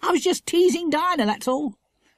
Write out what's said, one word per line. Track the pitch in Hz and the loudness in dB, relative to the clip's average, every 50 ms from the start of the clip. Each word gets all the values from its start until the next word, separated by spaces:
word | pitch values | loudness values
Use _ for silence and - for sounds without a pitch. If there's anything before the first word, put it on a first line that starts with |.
| - | 0
I | 370 359 | 0 0
was | 320 - | 0 2
just | 370 359 - _ | 0 -2 -2 _
teasing | - - 339 359 359 240 339 349 330 | -2 2 4 4 4 4 2 -2 -2
Dinah, | 285 302 320 359 359 320 233 | -2 0 0 0 0 0 0
that's | 208 214 - - - | 0 -2 -2 -2 -4
all. | 254 269 302 269 202 _ _ _ _ _ _ _ _ | -2 -2 -2 -6 -8 _ _ _ _ _ _ _ _